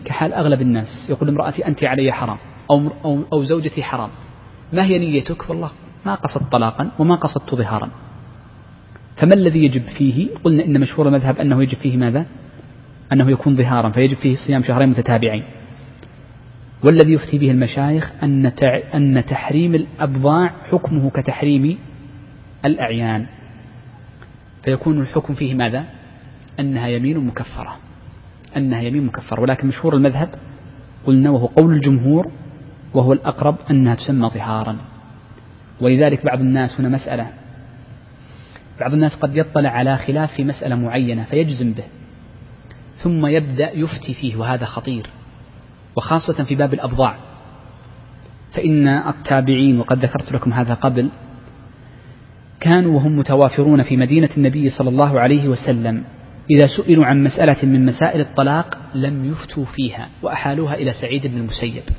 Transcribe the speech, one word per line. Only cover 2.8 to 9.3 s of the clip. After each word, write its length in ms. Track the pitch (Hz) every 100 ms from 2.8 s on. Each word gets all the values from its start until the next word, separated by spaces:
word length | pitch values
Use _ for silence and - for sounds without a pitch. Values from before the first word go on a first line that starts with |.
| 147 -
أو، 180 | 160 143 -
أو: 100 | 151
"زوجتي 400 | 135 165 151 151
حرام"، 280 | 131 123 107 - - - - - -
"ما 120 | 170
هي 140 | 190 180
نيتك؟" 520 | 170 147 - 170 -
"والله 200 | 165 160 - - - 196
ما 80 |
قصدت 380 | 196 - 135 -
طلاقا 380 | 120 113 110 135 -
وما 160 | 156
قصدت 400 | 175 131 143 -
ظهارا". 360 | 123 107 107 113 - - - - - - - - - - - - -
فما 180 | 165